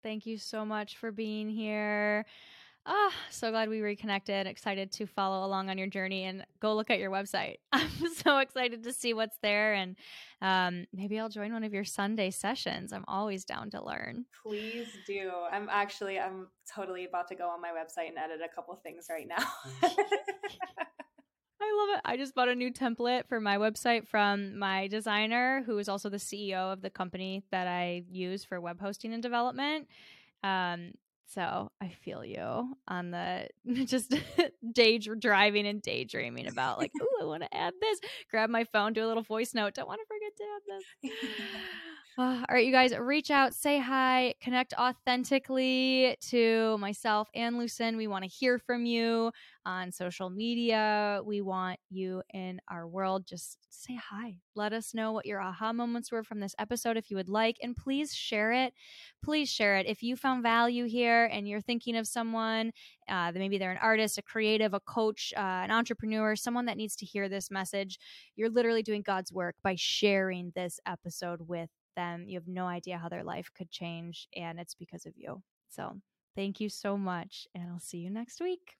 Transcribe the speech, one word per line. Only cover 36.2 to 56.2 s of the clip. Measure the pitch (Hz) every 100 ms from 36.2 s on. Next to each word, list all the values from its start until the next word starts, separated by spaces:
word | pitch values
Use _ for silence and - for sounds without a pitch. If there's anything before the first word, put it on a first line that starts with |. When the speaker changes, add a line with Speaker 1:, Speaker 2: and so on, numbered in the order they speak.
| 120 120 -
Speaker 1:
about, | - 127 -
like, | - 302
Speaker 2:
<laughs> |
Speaker 1:
"Ooh, | 480 508
I |
wanna | - - -
add | - 175 370
this." | 440 403 403 - -
Grab | 220 220
my | 233
phone, | 226 214 208
do | 220
a | 226
little | 226
voice | 220 220 240
note. | 240 208
Don't | 202 -
wanna | 440 440
forget | 427 415 415
to |
add | 415 415 403 392 381 -
this. | 269 440
Speaker 2:
<laughs> | - 220 392 - 381 359 330 311 - -
Speaker 1:
Ah, | 254 254 247
all | 247
right, | 233
you |
guys, | 254 254 233
reach | 240 294 294
out, | 285 269
say | - 294 285
hi, | 247 269 262 254 254 -
connect | - 247 254
authentically | - 247 254 - 247 247 269 269 262 262 262 262 262 254 -
to | - 247 226 226 220 220
myself | 202 208 226 208 214
and | - 233 240
Lucin. | 233 - 226 226
We | 220
wanna | 196 190
hear | - 262 247
from | - 240 240
you | 233 226 226 226 - - -
on | - 185 180
social | - 180 175 185
media. | 185 226 233 233 220 214 208 208 202
We | 208 208
want | 190 185 185 180 _
you | 185 185 185 -
in | 196 185 180 -
our | 180 170
world. | 180 190 190
Just | 180 175 - - _
say | - -
hi. | 247 - 202 233 180 _ -
Let | 208
us | 226 220
know | 226 220
what | 220 -
your | 202
aha | 185 180 220
moments | 226 240 233 233
were | 226